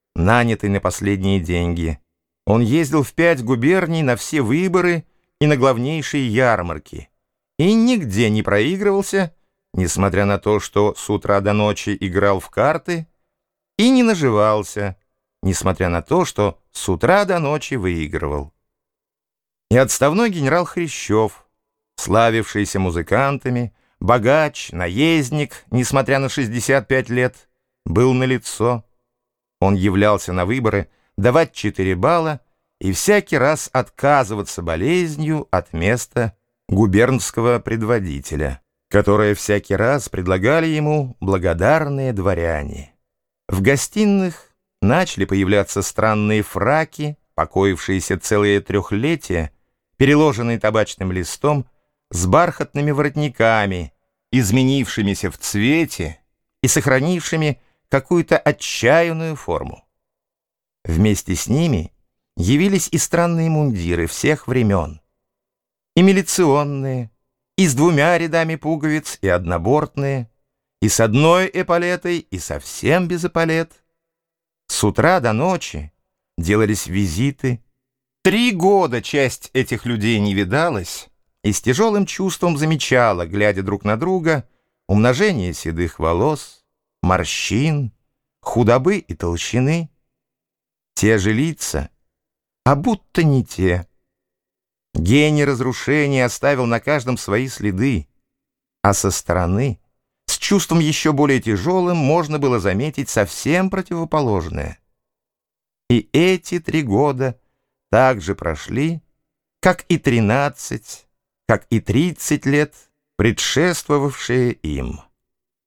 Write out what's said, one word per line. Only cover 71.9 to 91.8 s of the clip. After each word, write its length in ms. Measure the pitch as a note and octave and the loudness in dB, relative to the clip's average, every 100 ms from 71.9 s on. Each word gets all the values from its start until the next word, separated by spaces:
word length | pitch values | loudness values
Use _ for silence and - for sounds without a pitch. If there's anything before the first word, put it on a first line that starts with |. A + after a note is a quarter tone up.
| F3+ F3+ F3 | -2 -4 -6
и 200 | - F2+ | -6 -10
совсем 720 | - D2 - - A#2+ F3 E3+ | -8 -10 -10 -4 0 0 0
без 160 | F3 F3 | -4 -4
эполет. 580 | E3+ E3 D#3+ E3 _ _ _ _ _ _ _ _ _ - | -2 0 -2 -4 _ _ _ _ _ _ _ _ _ -10
С 140 | - G#2+ | -2 0
утра 340 | G#2 D3 F#3 | 2 2 2
до 140 | A2+ | 0
ночи 580 | G#2+ F3 F3+ - D2+ D2+ _ _ _ _ - | 0 -2 -4 -6 -12 -14 _ _ _ _ -6
делались 500 | E2+ G#2 G#2+ G#2 - | 0 2 2 0 -2
визиты. 720 | F#2 G2 E2 C#3 C3+ C3 A#2+ _ _ _ _ _ _ | -2 0 0 -2 -2 -4 -4 _ _ _ _ _ _
Три 280 | F#3+ G#3 B3 | 0 2 0
года 500 | F#3 F#3 G3+ D#3+ A#2 | 0 2 2 0 -4
часть 480 | - C#3+ C3 - - | -4 -2 -2 -2 -6
этих 320 | C3 B2+ A#2 A#2+ | -4 -4 -4 -6
людей 340 | A2+ G#2+ A2 | -2 0 0
не 140 | G#2 | 0
видалась 760 | G2 F2+ C3+ E3+ A2 F2 - - _ _ _ | 0 0 0 -2 -4 -8 -12 -16 _ _ _
и 80 | G#2+ | -4
с 100 | G2 | -2
тяжёлым 440 | B2 C3 A3+ G#3 F#3+ | 0 2 2 2 -2
чувством 520 | - F#3+ - F3 D3 | -4 -4 -2 -2 0
замечала, 680 | D#3 D3+ - B2+ A#2 F2+ E2+ | 0 -2 0 2 4 0 -2
глядя 380 | G2+ G#2 F#2+ | 0 0 0
друг 200 | F#2+ G2 | -2 -4
на 140 | G#2 A2 | -2 -2
друга, 500 | E3+ F#3 E3 D3+ - _ _ _ - | 0 0 0 -2 -4 _ _ _ 0
умножение 640 | G2+ A#2+ C3 G#3 C#3+ F2+ | 2 4 4 0 0 -4
седых 460 | - - E2 E2+ - | -6 -6 -4 -4 -2
волос, 640 | D#2 F2 C3+ D3+ - - _ _ _ _ | 0 0 0 -2 -8 -20 _ _ _ _
морщин, 920 | F2+ F#2 F2 - - G2+ D#3 D3 A#2+ - _ _ _ _ | 0 0 0 -6 -2 0 0 0 -4 -8 _ _ _ _
худобы 560 | - A2+ A2+ B2+ D3+ G#3 | -4 2 4 4 2 -2
и 160 | - | -4
толщины. 760 | F2 F2 E2+ - A#2+ C3 E3+ D#3+ _ _ _ _ _ _ _ _ _ _ - | -6 -4 -4 -2 -2 0 0 -4 _ _ _ _ _ _ _ _ _ _ 0
Те 220 | G#2 A2 | 2 2
же 140 | G2 | 2
лица, 580 | A2 E3 D3 - C#2+ | 0 -2 -4 -6 -6